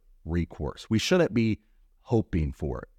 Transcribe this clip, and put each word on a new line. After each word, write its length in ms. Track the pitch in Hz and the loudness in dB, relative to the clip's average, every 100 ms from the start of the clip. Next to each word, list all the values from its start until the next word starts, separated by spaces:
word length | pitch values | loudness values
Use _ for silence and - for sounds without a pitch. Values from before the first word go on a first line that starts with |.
| _ - 82 | _ -18 -4
recourse. 640 | 85 82 - 69 - - | -2 -2 -4 -8 -8 -2
We 100 | 110 | 0
shouldn't 340 | - 180 160 | 4 4 4
be 260 | 123 113 107 _ _ _ _ | 2 0 -2 _ _ _ _
hoping 500 | - 117 - 87 73 | -2 0 0 -2 -2
for 300 | - 73 60 | -4 -6 -6
it. 80 | - | -10